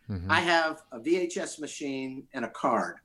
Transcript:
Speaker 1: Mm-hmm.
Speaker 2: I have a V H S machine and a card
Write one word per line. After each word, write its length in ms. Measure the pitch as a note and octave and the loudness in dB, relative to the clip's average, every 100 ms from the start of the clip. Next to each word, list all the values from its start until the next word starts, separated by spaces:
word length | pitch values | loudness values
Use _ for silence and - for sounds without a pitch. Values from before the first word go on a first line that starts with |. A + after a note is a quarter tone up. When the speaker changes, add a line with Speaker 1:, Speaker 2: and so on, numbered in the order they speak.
| - | -8
Speaker 1:
Mm-hmm. 220 | F#2+ F2 | -4 2
Speaker 2:
I 100 | E3 | 2
have 420 | E3+ E3+ D#3+ - - | 6 4 4 -2 -10
a 80 | A#2 | -6
V 180 | C3 F#3 | 2 2
H 200 | F3 - | 2 -2
S 200 | D3+ - | -6 -6
machine 720 | C#3+ - C#3+ C3+ C3 C3 - | -8 -6 -4 -4 -4 -8 -10
and 120 | C3+ A#2 | -6 -6
a 40 | |
card 480 | - C#3 A2+ - - | -2 2 2 0 -6